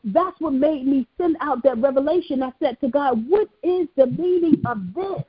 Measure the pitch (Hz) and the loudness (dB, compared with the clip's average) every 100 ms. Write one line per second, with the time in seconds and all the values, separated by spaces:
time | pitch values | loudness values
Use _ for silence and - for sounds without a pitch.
0 | 220 202 370 - 311 262 294 302 262 277 | 0 0 0 -4 -2 0 0 0 0 0
1 | 240 - 349 311 294 254 269 240 277 269 | -2 -2 -2 0 -2 0 0 2 0 2
2 | 285 349 - 262 262 - 294 240 269 277 | 0 -2 0 -4 -4 -2 -4 -2 -2 0
3 | 285 240 233 403 427 _ 330 359 320 - | 0 -2 2 0 0 _ -2 0 -2 2
4 | 262 254 349 359 330 285 247 226 185 240 | 2 2 0 2 4 2 2 -4 -6 -8
5 | 392 370 | -6 -6